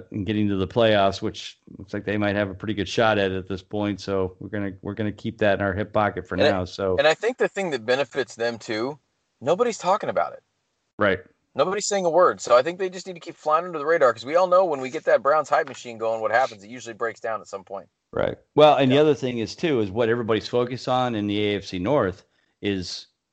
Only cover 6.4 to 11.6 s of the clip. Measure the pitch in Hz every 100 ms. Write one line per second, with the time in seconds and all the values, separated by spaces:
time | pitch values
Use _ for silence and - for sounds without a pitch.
6.4 | 101 95 87 - 98 92 151 156 220 254
7.4 | 202 - 185 131 110 127 139 143 120 -
8.4 | 117 117 - 110 127 151 _ _ _ _
9.4 | 127 185 240 - 175 202 139 87 78 -
10.4 | _ _ _ _ _ - 104 92 - _
11.4 | _ 131